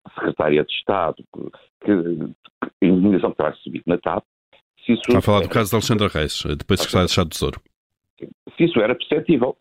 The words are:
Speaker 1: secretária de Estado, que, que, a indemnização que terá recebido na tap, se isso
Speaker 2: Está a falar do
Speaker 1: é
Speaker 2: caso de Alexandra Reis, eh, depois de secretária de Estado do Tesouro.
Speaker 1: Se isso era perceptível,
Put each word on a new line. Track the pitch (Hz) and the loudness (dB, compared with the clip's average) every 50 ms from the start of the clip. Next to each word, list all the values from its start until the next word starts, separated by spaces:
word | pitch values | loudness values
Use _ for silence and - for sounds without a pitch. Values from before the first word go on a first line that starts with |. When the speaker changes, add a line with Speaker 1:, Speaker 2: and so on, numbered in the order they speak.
| _ - - | _ -18 -10
Speaker 1:
secretária | - - - 73 - 80 78 73 76 - | -6 -4 -4 -2 0 0 2 2 2 2
de | - - | 0 -6
Estado, | - - - 101 95 85 78 - - - _ - | -6 -4 -2 -2 0 -2 -2 -4 -8 -14 _ -16
que, | - - - - - _ _ _ _ - | -14 -14 -14 -14 -18 _ _ _ _ 0
que, | - 104 90 82 85 85 78 73 - - - - _ _ _ - - - _ | 0 2 2 0 -2 -4 -4 -6 -8 -10 -16 -20 _ _ _ -14 -14 -2 _
a | 95 | 4
indemnização | 87 92 90 92 104 98 - - 98 | 4 6 6 6 4 4 4 2 0
que | - | 0
terá | - 76 76 | -2 -2 -2
recebido | - - - - 69 - - | -4 -6 -12 -12 -12 -6 -2
na | 82 87 | -2 -2
tap, | 90 - - 85 104 - _ _ _ _ _ _ _ _ _ _ _ - | -2 -2 -4 -4 -4 -6 _ _ _ _ _ _ _ _ _ _ _ -2
se | - 117 | -2 -2
isso | 104 - | 0 2
Speaker 2:
Está | - 120 98 | 2 2 2
a | |
falar | - 110 104 101 | 4 2 2 2
do | 95 | 2
Speaker 1:
é | 95 | 0
Speaker 2:
caso | - 120 110 92 | 0 -2 0 0
de | - | 0
Alexandra | 110 - - 117 101 104 | 0 0 0 0 2 0
Reis, | 92 - 78 76 73 - - - | 0 0 -2 -2 -4 -4 -6 -6
eh, | 76 73 | -6 -6
depois | 73 - - 98 - | -6 -2 -2 -2 0
de | - | 0
secretária | - - 98 90 | 0 2 2 2
de | 85 | 2
Estado | - 98 87 | 2 0 0
do | 76 | -2
Tesouro. | - - - 71 - - - _ _ _ _ _ _ _ _ _ _ _ - - - _ _ - - | -2 -4 -4 -4 -4 -8 -16 _ _ _ _ _ _ _ _ _ _ _ -18 -18 -18 _ _ -12 -2
Speaker 1:
Se | - 165 | 0 0
isso | 165 - 120 | 2 2 2
era | 104 113 123 | 2 2 0
perceptível, | - - - 147 160 156 - 160 123 120 131 - _ | -2 -2 -2 -2 0 2 2 2 2 2 -2 -4 _